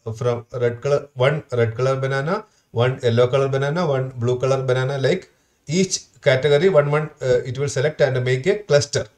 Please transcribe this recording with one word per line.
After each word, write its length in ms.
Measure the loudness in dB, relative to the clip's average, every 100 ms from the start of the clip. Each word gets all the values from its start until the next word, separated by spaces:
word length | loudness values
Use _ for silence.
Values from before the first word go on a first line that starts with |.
| -14 -6
from 300 | -4 -4 -8
red 280 | -4 -2 -2
color, 280 | 0 -2 -2 0
one 280 | 0 0 -4
red 240 | 0 0 0
color 240 | -2 -2
banana, 460 | -2 -2 -2 -4 -6 _ _
one 280 | 0 0 2
yellow 260 | 0 2 4
color 220 | 2 0
banana, 360 | 0 -2 -2 0
one 240 | -2 -4
blue 280 | -4 -2 -2
color 220 | 0 0
banana, 340 | 0 -2 -2 -2
like 300 | 0 -2 -4 _ _ _ -4
each 360 | -2 0 -2 -10 _
category 480 | 2 2 2 4 4
one, 220 | 4 2
one, 180 | 0 -2 -6
uh, 180 | 0 0
it 140 | 0 -6
will 100 | -4
select 320 | -2 -2 0
and 240 | 0 2
make 240 | 0 0 0
a 120 | -2
cluster. 480 | 2 2 2 -4 -6